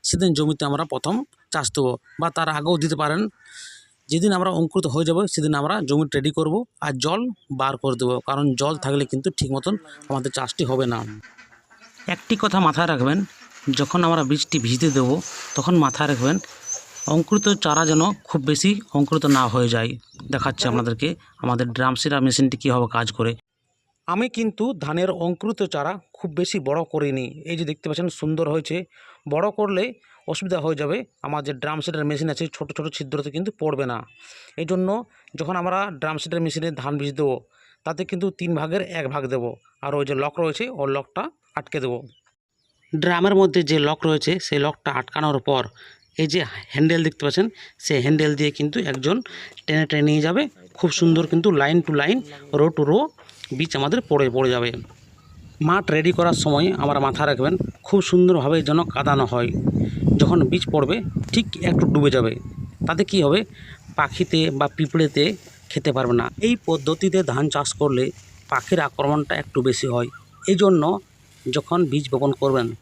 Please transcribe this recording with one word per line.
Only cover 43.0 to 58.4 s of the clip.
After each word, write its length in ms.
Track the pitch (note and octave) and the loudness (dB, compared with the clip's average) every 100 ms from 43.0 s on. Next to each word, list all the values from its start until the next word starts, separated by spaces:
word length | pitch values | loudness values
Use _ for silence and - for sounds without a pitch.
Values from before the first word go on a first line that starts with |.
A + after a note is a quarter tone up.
| E3+ F3 F#3+ G3 | 2 4 4 6
মধ্যে 200 | F#3+ F3+ D3+ | 6 4 2
যে 60 | D#3 D3 | 2 2
লক 100 | D#3 D#3+ | 0 0
রয়েছে, 240 | D3+ - F3+ - | 0 0 -2 -2
সেই 140 | D3 C#3+ | 0 0
লকটা 240 | - - C3 | -2 -4 -4
আটকানোর 400 | C3 D3+ D3+ C#3 - | -4 -2 0 0 0
পর 140 | C3 A#2 - - - _ - | 0 -2 -12 -20 -20 _ -4
এই 60 | D#3+ | 0
যে 80 | E3+ C3+ - - | 0 -4 -10 -6
হ্যান্ডেল 280 | C3+ D#3 E3 D#3 | 2 4 4 0
দেখতে 160 | - | 0
পাচ্ছেন, 220 | C#3+ F3 A3 - - _ | -2 2 0 -2 -20 _
সেই 140 | - C#3+ | -2 0
হ্যান্ডেল 280 | C3 D3+ D3+ D3 | 2 4 2 2
দিয়ে 120 | D3 - | -2 0
কিন্তু 180 | D3 F#3 D#3+ | -4 -2 -4
একজন 260 | C3 C3+ A#3 - - - - - | -2 0 -2 -4 -16 -18 -12 -2
টেনে 180 | D#3 D#3 | 0 2
টেনে 140 | D3+ D3+ | 2 4
নিয়ে 140 | D3+ D3+ | 4 2
যাবে। 160 | F#3+ D4 - - - | 0 -2 -8 -20 -2
খুব 120 | F3 - | -2 4
সুন্দর 260 | E3+ D#3+ D#3+ | 4 4 4
কিন্তু 160 | E3 G3 D#3 | 2 4 4
line 200 | C#3 E3+ E3 | 4 2 2
to 60 | D3 | 2
line, 200 | D3 B3 - - - C#3+ | 2 0 -2 -18 -4 2
row 120 | D#3 D#3 | 4 4
to 60 | D3 | 4
row 140 | G3 D4+ _ - - - B2+ | 4 2 _ -20 -20 -10 -4
বীজ 140 | E3 C#3 | -2 0
আমাদের 220 | C#3 A3 - | 0 0 2
পড়ে, 180 | D3 C3 B2 | 2 4 2
পড়ে 120 | C3 | 2
যাবে। 160 | B2 A#2+ A#2 - - - - - - - - D3+ | 2 -2 -4 -14 -20 -20 -20 -20 -20 -20 -2 2
মাঠ 160 | F#3+ F#3+ | 2 2
রেডি 180 | D#3 D#3+ E3+ | 2 2 4
করার 180 | E3+ E3 | 2 2
সময় 220 | D#3 C#3+ F3+ F3+ | 2 2 2 0
আমার 160 | C#3+ C#3+ C3+ | 0 2 0
মাথায় 220 | C3 D3 | 0 0
রাখবেন, 240 | B2+ C#3 F3+ - - - | 2 2 0 -2 -8 2
খুব 120 | G3 - | 2 4
সুন্দরভাবে 480 | F3+ F3+ E3+ | 6 6 6